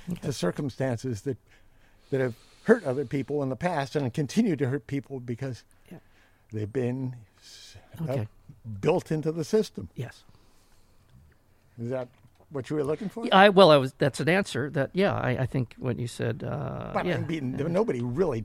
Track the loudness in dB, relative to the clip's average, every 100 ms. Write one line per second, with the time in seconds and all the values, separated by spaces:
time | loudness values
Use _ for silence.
0 | -8 -6 -4 -2 -2 -2 -4 -2 -2 -2
1 | -4 -4 -6 -8 _ -20 -20 -20 -20 -20
2 | -4 0 0 -2 -14 -4 4 4 4 -2
3 | -2 -4 -2 -2 -2 -2 -2 -2 -2 -2
4 | -2 -2 0 2 2 2 0 -2 -4 -6
5 | -6 -10 -8 -6 -6 -8 -14 _ -20 -20
6 | -20 -20 _ _ _ -6 -4 -2 -2 -2
7 | -4 -8 -16 _ -20 -20 -20 -20 -20 -8
8 | -4 -2 -4 -10 -20 -18 -14 -2 2 2
9 | 0 -2 -2 -4 0 0 0 -6 -12 -10
10 | -12 -12 -20 -20 -20 _ _ -20 -20 -20
11 | _ -20 -20 -20 _ _ _ -10 -6 -6
12 | -8 -14 -20 _ _ -10 -4 -2 -2 -2
13 | -6 -6 2 6 8 10 10 8 6 0
14 | 0 0 2 2 0 -4 -2 -2 -2 2
15 | 2 2 0 0 0 -2 -4 -4 -4 -4
16 | -6 -4 -4 -4 -6 -6 -6 -8 -6 -4
17 | -2 -2 -2 -4 -4 -2 0 2 2 0
18 | -2 0 0 0